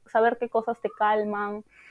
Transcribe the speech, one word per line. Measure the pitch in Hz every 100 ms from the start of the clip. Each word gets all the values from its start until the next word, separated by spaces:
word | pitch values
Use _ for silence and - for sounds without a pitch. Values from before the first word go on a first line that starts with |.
| -
saber | 226 233 233
qué | 240
cosas | 226 220 233
te | 208 -
calman, | 214 214 208 208 202 208 - _ -